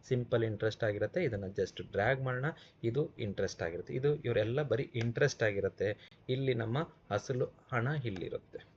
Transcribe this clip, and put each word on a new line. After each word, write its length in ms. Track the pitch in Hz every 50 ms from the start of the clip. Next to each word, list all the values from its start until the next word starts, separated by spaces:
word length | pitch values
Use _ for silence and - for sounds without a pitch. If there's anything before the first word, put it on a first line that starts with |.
| - -
ಸಿಂಪಲ್ 360 | 131 123 120 - - 117 113 110
ಇಂಟ್ರೆಸ್ಟ್ 340 | 107 104 - 110 107 - - 110
ಆಗಿರುತ್ತೆ. 340 | 104 104 107 104 - 180 185 139
ಇದನ್ನ 200 | 110 98 98 92 98 -
just 220 | 95 - - - 87 - -
ಡ್ರ್ಯಾಗ್ 280 | 98 101 117 135 131 135
ಮಾಡೋಣ. 240 | 131 123 123 131 151 165 - - - _ _ - 117
ಇದು 120 | 113 139 156 - - - 120
ಇಂಟ್ರೆಸ್ಟ್ 360 | 104 95 - 98 92 - - 95
ಆಗಿರುತ್ತೆ. 280 | 82 85 85 - - 135 131
ಇದು 120 | 131 147 147 151 - 120
ಇವರೆಲ್ಲ 340 | 117 101 104 110 120 139 151 131 113
ಬರೀ 140 | 117 139 - - 120 113
ಇಂಟ್ರೆಸ್ಟ್ 420 | 117 117 - 143 147 - - 117 107
ಆಗಿರುತ್ತೆ. 420 | 101 98 95 95 - - 95 101 104 - - - - - - - 127
ಇಲ್ಲಿ 200 | 127 135 131 127 117 113
ನಮ್ಮ 160 | 113 117 139 165 170 - - - - 101
ಅಸಲು 320 | 104 - - 127 123 123 - - - - - 131
ಹಣ 140 | 120 113 131 151 151 120 117
ಇಲ್ಲಿರುತ್ತೆ. 520 | 98 90 82 82 - - - - - - - - -